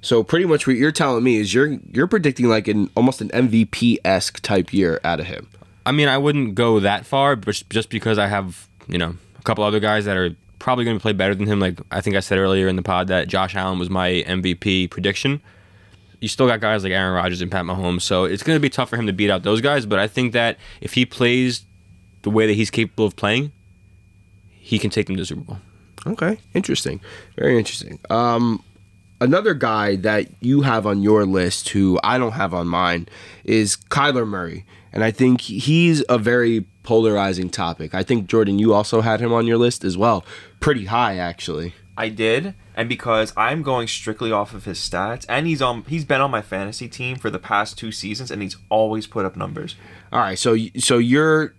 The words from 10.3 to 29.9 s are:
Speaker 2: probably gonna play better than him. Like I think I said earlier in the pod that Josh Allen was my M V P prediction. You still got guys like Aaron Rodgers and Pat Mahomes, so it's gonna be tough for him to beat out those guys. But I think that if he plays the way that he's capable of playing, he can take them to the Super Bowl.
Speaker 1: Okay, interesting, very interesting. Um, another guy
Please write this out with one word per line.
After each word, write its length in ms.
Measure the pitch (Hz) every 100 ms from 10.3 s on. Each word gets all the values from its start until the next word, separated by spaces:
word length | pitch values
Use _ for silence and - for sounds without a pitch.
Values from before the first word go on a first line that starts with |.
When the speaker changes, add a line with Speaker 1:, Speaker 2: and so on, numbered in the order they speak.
| 82 _ -
Speaker 2:
probably 260 | - 127 117
gonna 120 | 110
play 140 | 113
better 240 | 101 92 98
than 100 | 104
him. 140 | 104
Like 180 | 95 87 -
I 80 | -
think 160 | 107 98
I 60 |
said 160 | 92 98
earlier 320 | 95 95 95
in 80 | 92
the 40 |
pod 260 | 90 90 92
that 180 | 92 85
Josh 260 | 95 95
Allen 260 | 98 95 92
was 100 | 90
my 220 | 92 90
M 300 | 90 - 92
V 140 | 92 87
P 320 | 104 92 90
prediction. 540 | - 95 98 135 143 - - _ - _ - _ _
You 80 | 107
still 180 | - 131
got 140 | 117
guys 220 | 110 107 95
like 80 |
Aaron 200 | 92 92
Rodgers 280 | 92 90 90
and 100 | 90
Pat 140 | 98 87
Mahomes, 380 | 92 90 87
so 200 | - 92
it's 200 | 92 98
gonna 180 | - 160
be 80 | 143
tough 200 | - 123
for 60 | 117
him 120 | 110
to 60 |
beat 160 | 98 104
out 140 | 95
those 160 | 101 110
guys. 260 | 135 143 107
But 140 | 101
I 80 | 107
think 240 | - 127
that 260 | 117 117 - - -
if 140 | -
he 120 | - 123
plays 600 | - 123 123 127 117 - - _ - - -
the 80 | -
way 180 | 107 110
that 60 |
he's 180 | 104 107
capable 340 | - 110 - 107
of 120 | -
playing, 340 | 104 113 143 - _ - - - _ _ _ - -
he 300 | _ - 110
can 100 | 107
take 180 | 98 101
them 100 | 95
to 40 |
the 20 | 92
Super 160 | -
Bowl. 160 | - 95 - - _ - -
Speaker 1:
Okay, 320 | 220 165 220 -
interesting, 480 | - 196 - - 71 - - - -
very 200 | 143 123
interesting. 420 | 107 - - - -
Um, 540 | 113 120 117 120 113 - - - _ _ _
another 340 | 127 170 214
guy 440 | 147 123 107 104